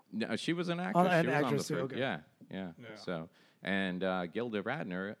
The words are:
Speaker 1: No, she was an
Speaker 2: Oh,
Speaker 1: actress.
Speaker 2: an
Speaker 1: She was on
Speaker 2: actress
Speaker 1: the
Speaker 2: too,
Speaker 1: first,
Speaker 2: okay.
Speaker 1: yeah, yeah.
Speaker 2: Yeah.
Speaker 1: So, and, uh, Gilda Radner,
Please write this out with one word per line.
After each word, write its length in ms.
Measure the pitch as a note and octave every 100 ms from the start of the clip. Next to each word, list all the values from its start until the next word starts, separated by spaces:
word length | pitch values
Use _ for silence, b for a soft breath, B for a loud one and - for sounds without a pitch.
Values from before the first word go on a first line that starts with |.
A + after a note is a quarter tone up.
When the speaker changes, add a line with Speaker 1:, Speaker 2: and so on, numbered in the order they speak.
| -
Speaker 1:
No, 240 | G#2+ A2 A2
she 160 | -
was 160 | E3+ F3
an 120 | E3+
Speaker 2:
Oh, 40 |
Speaker 1:
actress. 280 | F#3 E3+ F3+
Speaker 2:
an 120 | F3
Speaker 1:
She 20 | E3+
was 80 | D3
on 80 |
Speaker 2:
actress 240 | C#3+ C#3 -
Speaker 1:
the 60 |
Speaker 2:
too, 60 | D3
Speaker 1:
first, 120 | C3
Speaker 2:
okay. 80 | A#2+
Speaker 1:
yeah, 200 | C3 F2+ - - -
yeah. 220 | F#2+ F#2 D#2+
Speaker 2:
Yeah. 160 | A#2 G#2+
Speaker 1:
So, 320 | - F2 E2 b b b
and, 400 | - G2 F#2+ F2+
uh, 240 | F#2+ F#2 F2
Gilda 360 | G2+ B2 G#2
Radner, 540 | G2 C#3+ F2 F2+ G2 A2